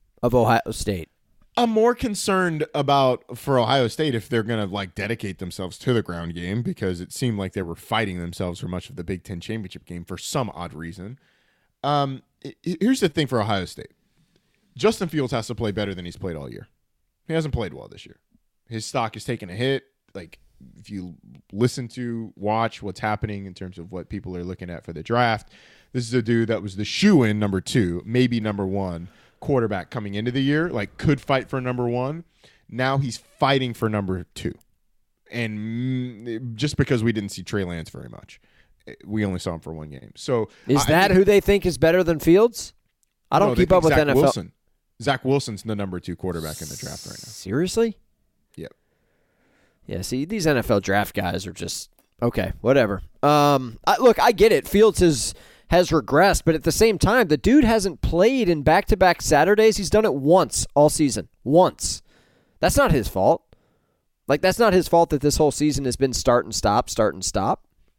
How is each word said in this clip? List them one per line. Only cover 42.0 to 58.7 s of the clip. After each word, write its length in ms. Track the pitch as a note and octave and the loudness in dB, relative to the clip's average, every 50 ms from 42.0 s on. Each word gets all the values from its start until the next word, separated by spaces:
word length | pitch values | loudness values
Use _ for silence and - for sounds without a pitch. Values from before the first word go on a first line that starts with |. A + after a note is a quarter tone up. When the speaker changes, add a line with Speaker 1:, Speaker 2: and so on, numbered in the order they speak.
| F3+ | 2
Speaker 1:
than 160 | E3 E3 D3+ | 0 0 0
Fields? 540 | - E3 F3 G3 A3+ A#3+ A3+ - - - - _ _ _ _ _ _ _ _ _ _ _ | 4 6 6 6 6 4 2 -4 -14 -14 -18 _ _ _ _ _ _ _ _ _ _ _
I 80 | - D#3+ | 0 2
don't 100 | G3+ - | 2 2
Speaker 2:
No, 60 | B2 | 4
they 80 | - F3+ | 2 4
Speaker 1:
keep 80 | F3 F#3 | 4 4
up 80 | F3+ | 4
Speaker 2:
think 40 | D#3+ | 4
Speaker 1:
with 80 | D#3+ C#3+ | 4 4
Speaker 2:
Zach 80 | D#3 | 4
Speaker 1:
N 80 | D3 D3 | 4 4
F 40 | C3 | 4
L. 60 | C3+ | 4
Speaker 2:
Wilson. 300 | D3 C#3 - A2 E2 - - _ _ _ _ _ _ _ _ - | 4 4 2 0 -6 -12 -16 _ _ _ _ _ _ _ _ -6
Zach 240 | A2+ C#3 C3+ - - | -2 -2 -2 0 0
Wilson's 380 | C3 C#3 C#3 - B2+ G#2+ F#2+ - | 0 0 0 0 -4 -8 -10 -8
the 120 | A2 G#2+ | -6 -6
number 240 | G2+ G2+ F#2+ F2+ F2 | -6 -6 -6 -8 -8
two 160 | - F#2 E2+ | -8 -10 -10
quarterback 460 | - - F#2 E2+ E2 D#2 D#2 D#2 - | -6 -6 -6 -6 -6 -8 -8 -10 -10
in 60 | F2+ D#2 | -12 -12
the 100 | - - | -12 -12
draft 300 | B2+ - - - - - | -12 -12 -12 -12 -14 -16
right 100 | - - | -16 -16
now. 140 | - - | -18 -18
Speaker 1:
Seriously? 640 | G#2+ - - G2 G#2 C#3+ F3+ F3+ - A3 A#3 A3+ - - _ _ _ _ _ _ _ _ _ _ _ | -18 -16 -10 -4 -2 -2 -2 -2 0 0 -2 -2 -2 -8 _ _ _ _ _ _ _ _ _ _ _
Speaker 2:
Yep. 180 | - - - - _ _ _ _ _ _ _ _ _ _ _ _ _ _ _ _ _ _ _ _ _ _ - | -16 -16 -16 -16 _ _ _ _ _ _ _ _ _ _ _ _ _ _ _ _ _ _ _ _ _ _ -10
Speaker 1:
Yeah, 140 | G2+ F#2 F#2 | -10 -8 -8
see, 220 | - B2 C3 C#3+ | -6 -6 -6 -6
these 200 | F3 A3+ G#3 D#3 | -6 -4 -2 0
N 120 | D#3 C#3+ A#2+ | 2 2 2
F 120 | G#2+ - | 2 0
L 100 | G#2+ G2+ | 0 0
draft 360 | - - G2 G#2 G2 - - | 0 0 0 0 -2 -2 -4
guys 320 | G2+ F#2+ F2 F2+ F#2 F#2+ F#2 | -4 -4 -4 -4 -4 -6 -8
are 60 | F2 | -10
just, 360 | - F2 E2+ - - - - _ _ _ _ _ - | -10 -10 -10 -10 -10 -12 -16 _ _ _ _ _ -4
okay, 320 | A#2+ A#2+ - A2+ F#2 G2 - - | -2 -2 0 -2 -2 -4 -4 -2
whatever. 400 | - A#2 C#3 C#3 A#2 G2 G2 F2+ - - - _ - | 0 2 4 4 2 2 0 -4 -8 -12 -6 _ 2
Um, 560 | C#3+ D3+ D3 C#3+ D3 C#3+ C3 C3 A#2 A2 - - - | 2 4 4 4 4 2 2 0 -4 -10 -4 -2 0
I, 100 | G3+ G3 | 2 4
look, 220 | B3+ A#3+ G#3+ - | 6 4 6 6
I 140 | - A#3+ A3 | 4 2 4
get 180 | E3+ G3+ A3+ | 6 6 6
it. 160 | F#3+ D3 - - | 6 4 2 2
Fields 320 | - G3+ A3 G#3+ - - | 4 6 6 6 6 6
has, 340 | F3+ E3+ C#3+ A2 - - - - - - - _ _ - | 4 4 4 2 -2 -6 -8 -10 -16 -20 -20 _ _ 2
has 200 | E3 F3+ F3+ - | 4 4 4 4
regressed, 540 | F3 D3+ G#2+ - C3+ D3+ F#3+ G3 D#3+ - - | 2 0 0 2 4 4 6 4 4 2 2
but 80 | E3 D#3+ | 0 0
at 100 | D3+ - | 2 0
the 80 | E3 | -2
same 280 | - - A3 A3+ G3+ - | 2 4 4 4 4 4
time, 300 | - F#3 A#3 B3+ A3+ D3+ | 2 2 4 4 4 2
the 80 | D3+ B2+ | 2 2
dude 260 | - F#3+ B3+ D4+ B3+ | 4 6 6 6 6
hasn't 380 | G#3+ A#3 A3 F#3 G3 C#3+ - | 6 4 2 0 -2 -4 -4
played 480 | - - D#3+ E3+ G3 A#3+ C4+ C4 A3 F3 | -2 0 2 4 4 4 4 2 2 2
in 120 | E3+ D3+ | 0 2
back-to-back 600 | C3+ D#3 | 2 4